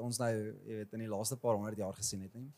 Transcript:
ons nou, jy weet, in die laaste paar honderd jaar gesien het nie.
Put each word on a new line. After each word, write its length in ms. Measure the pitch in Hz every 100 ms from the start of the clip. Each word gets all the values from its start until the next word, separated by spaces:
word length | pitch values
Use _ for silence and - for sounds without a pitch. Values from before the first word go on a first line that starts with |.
ons 140 | 120 117
nou, 80 | 117 110 107 101 110
jy 60 | 107
weet, 140 | 104
in 120 | 110 113
die 20 |
laaste 300 | 101 110 127
paar 160 | 120 104
honderd 220 | 107 107
jaar 140 | 98 98
gesien 240 | 104 98 95
het 80 | 117
nie. 140 | 131